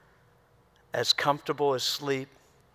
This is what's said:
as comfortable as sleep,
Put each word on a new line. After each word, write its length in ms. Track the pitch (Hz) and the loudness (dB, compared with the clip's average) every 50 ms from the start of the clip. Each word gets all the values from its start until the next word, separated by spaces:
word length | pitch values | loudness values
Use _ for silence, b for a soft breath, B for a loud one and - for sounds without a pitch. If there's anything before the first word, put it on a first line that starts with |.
| b b b b b b b b _ _ _ _ _ _ _ _ _ _ - | b b b b b b b b _ _ _ _ _ _ _ _ _ _ -4
as 180 | 117 120 - | -2 0 0
comfortable 640 | - - - 147 143 147 - - 156 139 147 143 135 | 0 2 2 2 0 2 0 -4 -2 2 2 2 2
as 100 | 127 - | 2 0
sleep, 460 | - - - 147 143 139 131 131 - - - _ _ _ _ _ _ _ | -2 -4 -2 -2 -2 -2 -2 -4 -8 -14 -20 _ _ _ _ _ _ _